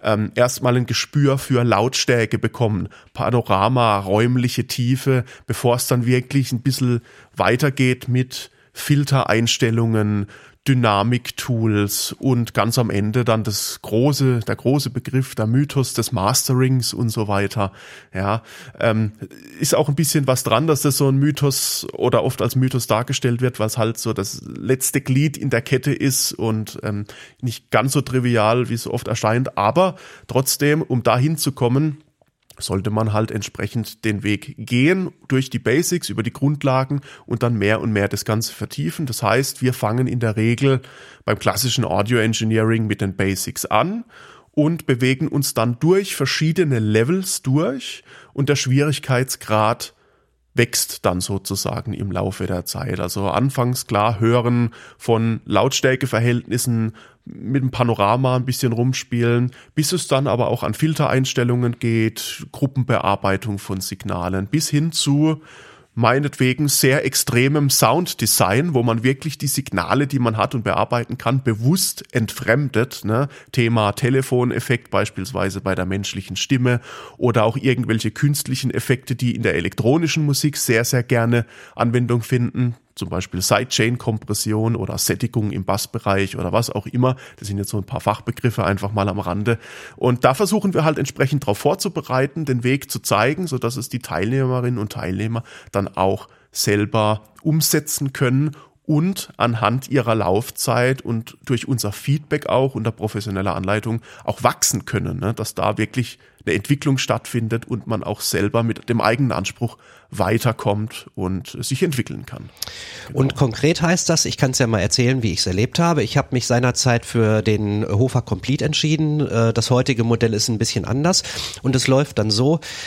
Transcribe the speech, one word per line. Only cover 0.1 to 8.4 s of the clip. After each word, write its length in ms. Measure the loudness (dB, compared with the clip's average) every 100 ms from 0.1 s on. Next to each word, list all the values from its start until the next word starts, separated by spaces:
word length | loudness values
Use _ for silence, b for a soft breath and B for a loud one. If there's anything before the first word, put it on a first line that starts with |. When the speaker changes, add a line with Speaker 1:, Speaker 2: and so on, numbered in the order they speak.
| 0 0
Speaker 1:
erstmal 420 | 2 2 2 0 2
ein 80 |
Gespür 540 | 0 -2 -2 2 2 2
für 260 | 2 2
Lautstärke 760 | 4 2 2 0 2 2 2 0
bekommen, 520 | -2 0 0 0 -4 B B
Panorama, 840 | -4 0 0 2 2 2 4 4 2
räumliche 680 | 2 2 4 2 0 -2 -4
Tiefe, 580 | -2 0 0 2 0 B B -8
bevor 300 | -2 0 0
es 100 | 2
dann 180 | 0
wirklich 480 | 2 2 2 0 0
ein 80 | -2
bisschen 400 | -2 0 0 0 B B B
weitergeht 720 | 0 2 2 2 2 2 0 0
mit 440 | 0 -2 -6